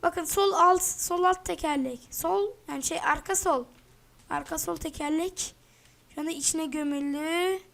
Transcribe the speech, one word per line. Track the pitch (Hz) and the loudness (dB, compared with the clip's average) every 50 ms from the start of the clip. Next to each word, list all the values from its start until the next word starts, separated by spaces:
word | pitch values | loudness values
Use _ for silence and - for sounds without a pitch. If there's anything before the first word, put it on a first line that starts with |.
| - | 2
Bakın | 349 330 359 339 | 0 0 0 -4
sol | 302 - - 392 392 | 0 2 4 4 4
alt, | 381 320 339 359 370 359 - | 6 8 8 8 8 6 4
sol | - - - - - 349 349 359 | -2 -2 -4 -4 -2 0 4 4
alt | 359 370 370 - | 4 4 2 0
tekerlek. | - 349 339 - 311 294 285 262 254 247 240 - - | -6 -6 -4 -2 -2 0 0 -2 -2 -6 -10 -14 -12
Sol, | - - - 330 370 403 403 427 494 - - | -10 -4 -2 0 2 2 0 -2 -4 -10 -12
yani | - 285 277 262 | -10 -8 -4 -4
şey, | - 320 - | -2 -2 0
arka | - 247 302 294 - - 381 | 0 0 0 0 0 -2 -2
sol. | 370 - 370 302 254 247 - - - - _ - - _ _ _ - - - | 0 2 2 2 0 0 -6 -16 -20 -20 _ -20 -20 _ _ _ -20 -10 -6
Arka | - - 285 - 330 | -6 -6 -4 -6 -6
sol | 311 - - 339 | -6 -4 -4 -6
tekerlek. | - - 320 285 - 302 294 311 320 339 381 370 - - - - _ _ _ _ _ _ - _ _ _ _ - | -6 -6 -8 -8 -6 -4 -2 -2 -2 -2 -4 -4 -6 -8 -8 -10 _ _ _ _ _ _ -20 _ _ _ _ -10
Şu | - | -6
anda | 302 320 | -6 -6
içine | 330 285 277 - - 320 320 | -6 -2 -2 -2 0 0 -4
gömüldü. | 294 254 302 302 285 285 285 285 285 285 294 302 320 330 349 359 381 381 381 381 - | -4 -4 -4 -2 -2 -2 -2 -2 -2 -4 -4 -2 -2 0 0 0 0 -2 -4 -8 -16